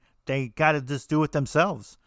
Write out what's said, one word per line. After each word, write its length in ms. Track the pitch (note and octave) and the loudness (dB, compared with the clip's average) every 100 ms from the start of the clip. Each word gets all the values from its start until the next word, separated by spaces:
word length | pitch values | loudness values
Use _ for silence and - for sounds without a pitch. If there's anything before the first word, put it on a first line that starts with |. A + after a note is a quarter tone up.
| _ _ - | _ _ -4
They 220 | C3+ B2+ | -4 -4
gotta 340 | - D#3 D3 | 0 2 2
just 260 | B2+ C#3+ - | -2 -8 -2
do 140 | D3+ | 0
it 100 | D3+ | 2
themselves. 640 | D3+ C3 D3 F#3+ C3+ - - | 0 0 2 0 -2 -12 -20